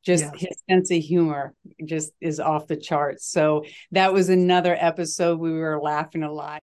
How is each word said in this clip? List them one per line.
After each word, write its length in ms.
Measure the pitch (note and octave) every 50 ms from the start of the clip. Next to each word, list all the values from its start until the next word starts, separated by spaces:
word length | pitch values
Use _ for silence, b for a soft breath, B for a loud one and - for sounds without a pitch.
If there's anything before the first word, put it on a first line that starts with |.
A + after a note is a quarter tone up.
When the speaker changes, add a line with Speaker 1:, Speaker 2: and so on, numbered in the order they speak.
| _
Speaker 1:
Just 220 | - F3+ E3 D3+
Speaker 2:
Yes. 160 | D3 D3 -
Speaker 1:
his 160 | F3 F3+ - - _ -
sense 220 | F#3 F#3 F#3 -
of 60 | F3+ E3
humor 520 | D3+ D3+ E3+ F3 E3+ D#3 D3 C#3+ C#3 C#3 _ _ _ - _ - D#3
just 260 | D3+ D#3+ D#3 D3+ - _ _
is 180 | - E3 D3+ D#3
off 280 | - D#3+ D#3 D3+ D3+
the 80 | _ D#3
charts. 480 | D3+ - - E3 D3 C#3+ C#3+ - - -
So 380 | - - E3+ D3+ D#3 D3+ D3+ D3+ B B B B B
that 220 | - F#3+ F#3+ F#3+ F#3+
was 160 | G3 F#3 F3
another 460 | F#3 F#3 F3+ F3+ F3+ F3+ F3 F3 E3+ -
episode 600 | E3 E3+ E3 F3+ E3+ D#3+ - - F3 E3+ E3+ D#3+
we 140 | E3 D#3+ D#3+
were 260 | D#3+ D#3+ D#3+ D#3 D3+
laughing 420 | D3 D3+ D3+ D3+ D#3+ D#3 - D#3+ D#3
a 80 | D3+
lot. 300 | D3+ D3+ D3 D3+ D3+ D#3 _ _